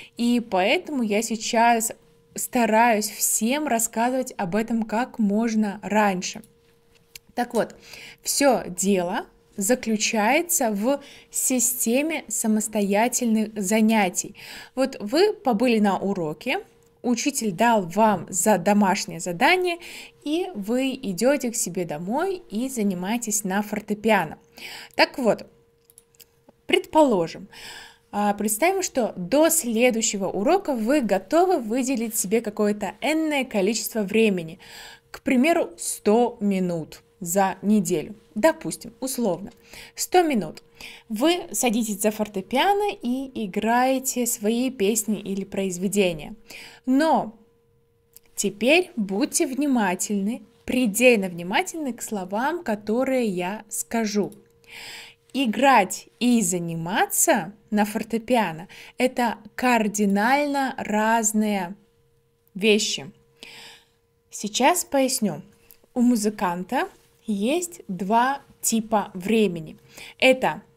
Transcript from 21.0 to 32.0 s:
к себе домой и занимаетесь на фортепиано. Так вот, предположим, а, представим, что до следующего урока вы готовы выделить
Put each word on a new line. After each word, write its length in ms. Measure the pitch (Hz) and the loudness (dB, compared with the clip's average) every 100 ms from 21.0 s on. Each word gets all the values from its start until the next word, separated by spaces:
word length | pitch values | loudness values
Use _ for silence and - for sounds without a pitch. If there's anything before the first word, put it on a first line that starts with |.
| 190 175 240 294 247 | -6 0 2 2 -2
к 40 | 226 | -4
себе 260 | 190 175 | -4 -4
домой 580 | 165 151 175 262 381 359 - | -6 -6 -4 -2 -2 -6 -8
и 200 | 208 262 | -6 -4
занимаетесь 720 | 247 202 175 185 240 214 202 | -2 -2 0 -2 -4 -2 -4
на 180 | 185 196 | -2 -4
фортепиано. 800 | 208 208 - 208 220 202 156 - _ - - - - - | -2 -8 -6 -4 2 2 0 -8 _ -20 -18 -16 -8 0
Так 240 | 320 - | 2 2
вот, 260 | 233 208 - _ _ _ _ _ _ _ - _ - _ - | 0 0 -4 _ _ _ _ _ _ _ -20 _ -20 _ -10
предположим, 840 | 381 - 311 285 196 165 - 185 - - - - _ _ | -10 -2 2 4 2 -2 -8 -18 -20 -20 -20 -20 _ _
а, 200 | 202 208 | -4 -2
представим, 480 | 208 214 - 330 381 | -2 -4 0 0 0
что 320 | 359 262 208 - | -2 -2 -4 -4
до 320 | 180 277 320 | 0 4 4
следующего 800 | 311 240 220 247 226 220 202 185 | 2 0 2 2 2 -2 -2 -4
урока 460 | 180 220 381 381 | 0 2 2 0
вы 280 | 247 214 302 | -2 2 2
готовы 580 | 214 196 - 311 370 349 | 2 0 2 2 4 2
выделить 580 | 220 247 247 262 | 0 -2 0 -2